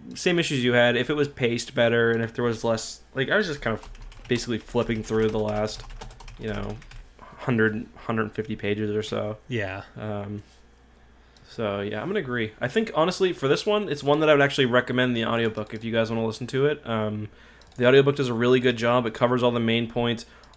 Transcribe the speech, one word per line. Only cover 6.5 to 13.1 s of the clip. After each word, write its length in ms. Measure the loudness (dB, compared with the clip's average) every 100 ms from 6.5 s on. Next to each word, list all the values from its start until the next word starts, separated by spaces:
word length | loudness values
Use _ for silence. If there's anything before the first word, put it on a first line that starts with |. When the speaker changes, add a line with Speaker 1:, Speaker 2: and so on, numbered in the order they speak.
| -6 -8 -10 -14 -20 -20 -20
Speaker 1:
hundred, 640 | -20 -10 -2 2 2 0 -8 -12
hundred 340 | -6 -4 -4
fifty 240 | -6 -8 -6
pages 400 | -4 -2 -2 -4
or 80 |
so. 340 | -4 -4 -6 -8 -8
Speaker 2:
Yeah. 360 | -6 -4 -6 -12 -12
Speaker 1:
Um, 460 | -8 -8 -8 -10 -14 -20 -20 _ _ _ -20 -20 _ -20 -16
so, 340 | -6 -4 -2
yeah, 200 | -4 -6
I'm 60 | -4
gonna 120 | -4
agree. 340 | -4 -4 -4 -4
I 80 | -4
think, 240 | -2 0 2
honestly, 360 | 0